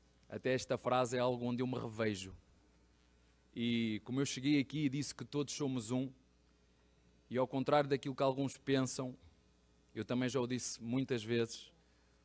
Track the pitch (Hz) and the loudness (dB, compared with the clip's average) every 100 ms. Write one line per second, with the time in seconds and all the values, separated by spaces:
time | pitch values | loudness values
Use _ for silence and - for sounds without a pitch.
0 | _ _ - 107 131 127 - 127 123 123 | _ _ -12 -4 0 0 0 -2 2 2
1 | 123 127 123 123 120 123 127 120 117 110 | 2 2 2 2 0 0 -2 -2 -4 0
2 | 110 98 95 87 - _ _ _ _ _ | 0 0 -6 -14 -20 _ _ _ _ _
3 | _ _ _ _ _ - 120 117 113 104 | _ _ _ _ _ -4 0 0 0 -2
4 | - 127 139 - 135 147 131 147 143 143 | -4 -2 -2 -2 2 2 2 0 0 0
5 | 135 - 123 147 143 - 139 127 107 127 | -4 -6 -6 -4 -4 -2 -2 -2 0 -2
6 | 131 - _ _ _ _ _ _ _ _ | -2 -8 _ _ _ _ _ _ _ _
7 | _ _ - 120 127 135 131 147 139 139 | _ _ -4 0 0 0 4 4 6 2
8 | 143 131 135 131 135 - - 135 127 - | 0 0 0 2 -2 -2 0 2 2 -2
9 | 127 127 - - _ _ _ _ _ - | -4 -10 -18 -20 _ _ _ _ _ -8
10 | 104 123 127 127 120 123 - - 117 131 | -2 0 2 2 0 -2 -4 -6 -2 0
11 | 131 120 104 117 113 - - - _ _ | 0 0 2 2 2 -4 -14 -20 _ _
12 | _ _ | _ _